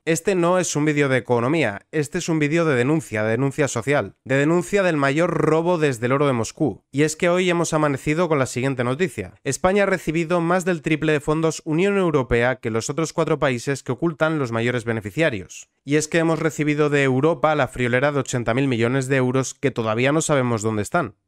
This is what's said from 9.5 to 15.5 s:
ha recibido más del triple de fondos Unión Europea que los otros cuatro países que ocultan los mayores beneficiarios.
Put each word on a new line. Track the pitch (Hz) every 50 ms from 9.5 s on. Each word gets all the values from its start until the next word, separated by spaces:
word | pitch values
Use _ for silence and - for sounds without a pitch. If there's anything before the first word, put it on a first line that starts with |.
| 135 - - 185 196 208 202
ha |
recibido | 196 190 175 - - 151 170 165 156 180 175
más | 165 165 175 190 165
del | 185 180 156
triple | - 160 156 143 160 156
de | 156 143
fondos | - 156 151 160 160 160 156 - -
Unión | 165 151 160 190 202 202
Europea | 196 185 170 147 139 127 - 123 117 120 127 131
que | - - 120
los | 110 113 - -
otros | 143 156 160 147
cuatro | - - 160 151 160 135
países | 151 139 127 120 - 147 139 - -
que | -
ocultan | 127 - 165 170 160 - 156 156 160 151
los | 139 113 117
mayores | 113 117 123 123 123 107
beneficiarios. | 117 113 113 98 107 - 151 165 156 123 95 80 -